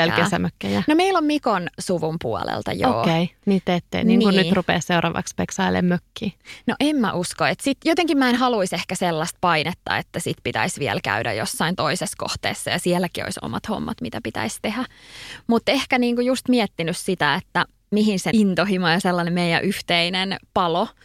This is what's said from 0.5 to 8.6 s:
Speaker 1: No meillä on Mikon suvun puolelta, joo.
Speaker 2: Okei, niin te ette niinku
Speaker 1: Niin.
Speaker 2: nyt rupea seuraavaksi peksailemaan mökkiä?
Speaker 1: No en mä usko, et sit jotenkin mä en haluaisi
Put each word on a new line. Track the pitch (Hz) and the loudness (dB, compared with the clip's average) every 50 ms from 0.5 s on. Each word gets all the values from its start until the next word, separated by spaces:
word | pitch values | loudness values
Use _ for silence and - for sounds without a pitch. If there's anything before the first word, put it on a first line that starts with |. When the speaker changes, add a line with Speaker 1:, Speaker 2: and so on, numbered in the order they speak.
| - _ - 196 202 202 190 - | -4 _ -6 -2 -2 0 2 4
Speaker 1:
No | 302 | 4
meillä | 320 359 392 381 359 | 4 4 4 2 2
on | 311 | 2
Mikon | 294 294 294 - 269 214 185 175 165 - - | 2 0 0 0 0 0 0 -2 -4 -8 -10
suvun | 185 - 190 170 160 160 156 165 | -4 -2 -2 0 0 -2 -4 -4
puolelta, | - 127 110 90 - - - 107 104 - 92 | -4 -4 -4 -2 -2 -4 -4 -4 -4 -4 -4
joo. | - - 254 247 113 | 0 0 0 2 2
Speaker 2:
Okei, | 117 175 165 165 175 175 - _ _ | 2 2 2 2 0 -2 -4 _ _
niin | - 196 190 - | 0 0 2 2
te | - 180 | 0 -2
ette | 175 - _ - - - | -2 -2 _ -4 0 4
niinku | - 226 240 233 208 | 4 6 6 6 6
Speaker 1:
Niin. | 190 190 180 | 4 4 4
Speaker 2:
nyt | 160 | 4
rupea | 185 190 170 - 175 170 | 2 0 2 0 0 0
seuraavaksi | 156 - 180 170 165 170 - - 175 - - | 0 0 0 0 2 0 -2 -2 -6 -8 -6
peksailemaan | - 185 - - - 190 185 185 185 180 | -6 -6 -6 -2 -2 -2 0 2 2 2
mökkiä? | 180 175 180 - _ _ - - 202 - _ _ - - - _ - | 2 2 0 -2 _ _ -8 -8 -8 -8 _ _ -20 -20 -8 _ -4
Speaker 1:
No | 226 - | -2 0
en | 269 294 311 | 0 0 2
mä | 285 233 185 - | 2 0 0 0
usko, | 170 180 - - - 160 | -2 -4 -4 -4 -2 0
et | 139 160 - | 0 0 0
sit | - 277 277 - - | 0 -2 -2 0 0
jotenkin | 311 320 320 349 302 330 277 | 0 2 2 2 2 2 2
mä | 269 254 | 2 2
en | 240 | 2
haluaisi | 240 254 254 247 220 | 2 2 2 2 2